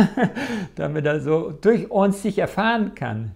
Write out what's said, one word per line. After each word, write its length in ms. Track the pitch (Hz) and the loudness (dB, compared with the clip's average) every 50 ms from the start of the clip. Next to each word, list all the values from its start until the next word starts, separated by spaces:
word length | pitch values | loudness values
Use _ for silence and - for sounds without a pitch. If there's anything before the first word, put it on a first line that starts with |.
| 208 - - - 240 - | 2 2 4 2 0 0
<laughs> 440 | - 240 285 254 240 214 185 143 - | 0 -2 -6 -6 -6 -6 -6 -8 -8
damit 320 | - 156 147 147 151 143 | -6 -6 -4 -2 -2 0
er 140 | 147 147 156 135 | 0 0 0 0
so 300 | 147 156 160 165 - 151 | 0 0 0 0 -2 -6
durch 380 | 143 - 202 233 190 - - | 0 4 4 4 4 2 0
uns 300 | - 202 196 202 196 196 | 0 2 4 2 2 0
sich 160 | - 220 196 | -2 -2 0
erfahren 580 | - 170 - - - 208 226 233 226 214 196 - | 0 0 0 0 0 0 0 2 0 0 -2 -4
kann. 400 | - 143 117 110 110 110 107 92 | -6 -6 -6 -4 -4 -6 -8 -10